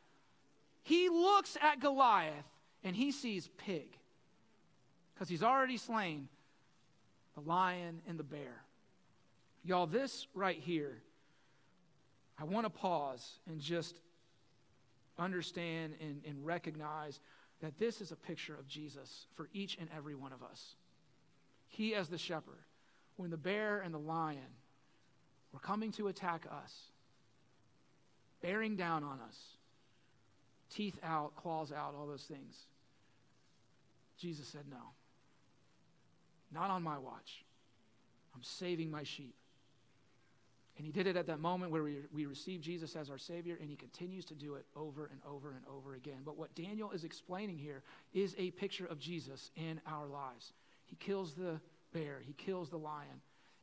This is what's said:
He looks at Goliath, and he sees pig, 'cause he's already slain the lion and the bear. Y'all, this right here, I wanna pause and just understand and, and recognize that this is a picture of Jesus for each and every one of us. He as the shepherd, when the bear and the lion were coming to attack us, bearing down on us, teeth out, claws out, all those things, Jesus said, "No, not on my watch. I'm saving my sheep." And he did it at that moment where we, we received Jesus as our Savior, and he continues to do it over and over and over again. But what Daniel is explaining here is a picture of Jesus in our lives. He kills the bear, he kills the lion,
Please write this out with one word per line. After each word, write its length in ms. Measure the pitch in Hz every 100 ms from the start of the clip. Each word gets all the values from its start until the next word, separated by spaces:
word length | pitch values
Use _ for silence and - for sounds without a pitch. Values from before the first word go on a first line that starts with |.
| - - - - - - - -
He 260 | - 339 359
looks 480 | 339 359 403 - 294
at 180 | 302 285
Goliath, 680 | 285 269 254 202 156 147 151 - - -
and 120 | 190 180
he 160 | 277
sees 360 | - 247 190 - -
pig, 400 | - 165 - - - - - - - - - - - - - -
'cause 140 | 175
he's 140 | 170
already 340 | 220 269 262 240
slain 500 | - 220 185 151 139 - - - - - - - - - - -
the 60 |
lion 600 | 147 175 185 180 170 165 165
and 100 | 165
the 60 |
bear. 400 | 143 147 131 117 - - - - - - - - - -
Y'all, 220 | 165 185 170
this 420 | 214 269 - -
right 240 | 185 190 156
here, 460 | 143 165 143 117 - - - - - - - - - - - - - -
I 60 | 156
wanna 260 | 208 220
pause 680 | - 190 165 143 127 - - -
and 160 | 160
just 400 | 143 170 160 - - - - - - - - - - - - -
understand 760 | 180 180 160 180 170 165 160 156
and, 220 | 156 143 147
and 180 | 143
recognize 760 | 147 170 165 156 151 156 151 135 - - - -
that 180 | 156 143
this 240 | 226 220
is 100 | 180
a 40 | 160
picture 400 | - 156 - 147
of 120 | 139
Jesus 600 | 151 151 135 131 - - -
for 140 | 160
each 240 | 202 196 -
and 80 | 165 156
every 200 | 147 139
one 180 | 135
of 80 | 127
us. 340 | 123 - - - - - - - - - - - -
He 260 | - 220
as 160 | 214 160
the 80 | 170
shepherd, 460 | - 160 139 135 - - - - - -
when 120 | 175
the 80 | 165
bear 440 | 175 208 214 208
and 120 | 185
the 60 | 156
lion 400 | 151 165 160 139 127 - - - - - - - - - -
were 80 | 139
coming 320 | - 208 220
to 160 | 202 202
attack 400 | 185 180 165 -
us, 420 | 147 127 - - - - - - - - - - - - - - - - -
bearing 340 | 175 208 220 202
down 280 | 170 160
on 160 | 143 135
us, 380 | 113 - - - - - - - - - - - - - -
teeth 260 | - 208 175
out, 320 | 165 160 147 -
claws 360 | 175 160 147
out, 220 | 147 147
all 140 | 143 147
those 160 | 139
things, 420 | - 143 - - - - - - - - - - - - - - - - - -
Jesus 300 | 175 151 127
said, 200 | 147 143
"No, 280 | 127 113 - - - - - - - - - - - - - - - -
not 200 | 151 190
on 100 | 185
my 160 | 165 143
watch. 480 | 131 113 - - - - - - - - - - -
I'm 80 | 123
saving 480 | 120 - 180 170 165
my 140 | 151
sheep." 320 | 139 - 131 - - - - - - - - - - - - - - -
And 40 | 151
he 40 |
did 140 | 160 190
it 100 | 180
at 120 | 170
that 120 | 156
moment 320 | 165 180 180
where 120 | 160
we, 140 | 151 143 143
we 140 | 147 143
received 380 | 139 - 180
Jesus 320 | 151 175 160 160
as 160 | 143
our 80 | 135
Savior, 360 | - 175 170 170
and 80 | 147
he 60 | 143
continues 500 | 123 - 175 190 170
to 80 |
do 220 | 156 147 139
it 100 | - 143
over 360 | 156 143 147
and 100 | 135 139
over 200 | 143 143
and 100 | 131 123
over 220 | 139 135
again. 280 | 131 143 135 143
But 140 | 151
what 160 | 156 -
Daniel 340 | 180 214 208
is 140 | 196
explaining 560 | 160 - - 180 208 160
here 240 | 147 135 - - - 190
is 180 | 196 196
a 100 | 185
picture 380 | 180 196 - 175
of 100 | 156
Jesus 540 | 143 175 131 135 - -
in 240 | 160 160 151
our 220 | 151 143
lives. 460 | 143 135 120 - - - - -
He 80 | 165
kills 400 | - 196 175 147
the 260 | 180 160 - - -
bear, 300 | 170 151 135 123
he 80 |
kills 380 | 147 - 185 156
the 60 | 165
lion, 440 | 151 147 143 131 - - - -